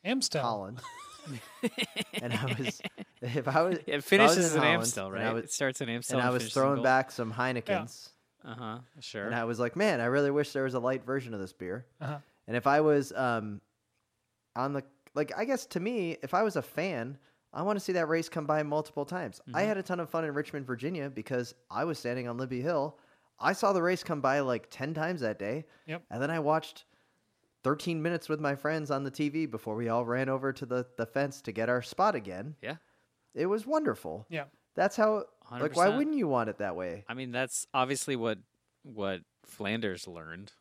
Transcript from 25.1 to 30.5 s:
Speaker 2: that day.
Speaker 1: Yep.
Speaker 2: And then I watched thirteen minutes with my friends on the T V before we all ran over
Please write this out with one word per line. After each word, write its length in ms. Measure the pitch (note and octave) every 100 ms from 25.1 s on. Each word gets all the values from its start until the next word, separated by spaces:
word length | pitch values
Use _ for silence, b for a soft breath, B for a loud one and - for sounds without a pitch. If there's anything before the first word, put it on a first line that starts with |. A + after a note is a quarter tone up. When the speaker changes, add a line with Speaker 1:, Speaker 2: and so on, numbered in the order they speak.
| F3+
Speaker 2:
that 160 | A#2 G#2
day. 260 | G2 C#3 D#3 b -
Speaker 1:
Yep. 180 | E3 _
Speaker 2:
And 120 | A#2+
then 80 | C#3+
I 80 | E3
watched 460 | D3 D#3+ - - - _ _ _ _ _ _ _
thirteen 380 | C3 D3+ F3 E3
minutes 260 | D#3+ E3+ -
with 100 | D#3
my 160 | D3 C#3
friends 340 | D3+ D#3+ D3
on 120 | C#3
the 80 | C#3
T 180 | C3+ D3
V 160 | D3+ D#3
before 300 | A2+ - G#2+
we 140 | A#2
all 160 | A#2 A#2
ran 240 | B2 C3
over 220 | C3+ C3+